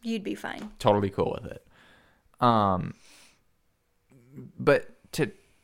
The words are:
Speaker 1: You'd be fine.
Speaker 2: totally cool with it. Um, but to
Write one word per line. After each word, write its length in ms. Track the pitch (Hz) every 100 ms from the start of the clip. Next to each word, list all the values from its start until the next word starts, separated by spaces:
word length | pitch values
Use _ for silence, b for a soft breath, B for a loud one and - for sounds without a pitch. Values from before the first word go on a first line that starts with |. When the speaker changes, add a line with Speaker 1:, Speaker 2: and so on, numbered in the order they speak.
Speaker 1:
You'd 220 | 233 226
be 100 | 185
fine. 360 | - - - 214 -
Speaker 2:
totally 320 | - 208 101
cool 260 | 101 90 -
with 100 | -
it. 140 | - _ b b b b b b -
Um, 540 | 120 117 101 92 - - b b b b b _ _ _ _ _ _ 135 120 131 127 -
but 300 | 127 135 - - -
to 180 | - 151 - _ _